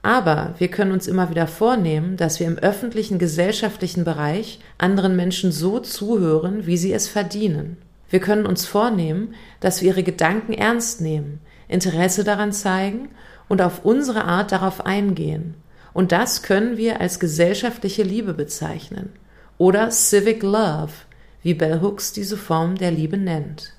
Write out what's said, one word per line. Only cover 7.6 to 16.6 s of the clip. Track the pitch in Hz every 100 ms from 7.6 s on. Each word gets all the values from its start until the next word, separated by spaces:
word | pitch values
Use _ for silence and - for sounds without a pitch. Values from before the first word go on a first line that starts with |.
| 151 170 - - -
Wir | 185
können | 185 208 202
uns | 180 -
vornehmen, | 202 240 208 160 170 220 - - -
dass | 185 180
wir | 185
ihre | 185
Gedanken | 185 175 165 208 220
ernst | - 214 233 233 -
nehmen, | 160 156 143 147 - - -
Interesse | 185 180 160 180 180
daran | 208 208 208
zeigen | 202 190 185 196 220 277 - - - -
und | 190
auf | 175 175 196
unsere | 254 277 214 175
Art | 175 202
darauf | 190 185 - -
eingehen. | 196 202 170 151 156 165 - - - -
Und | - 185
das | 170 247 -
können | - 196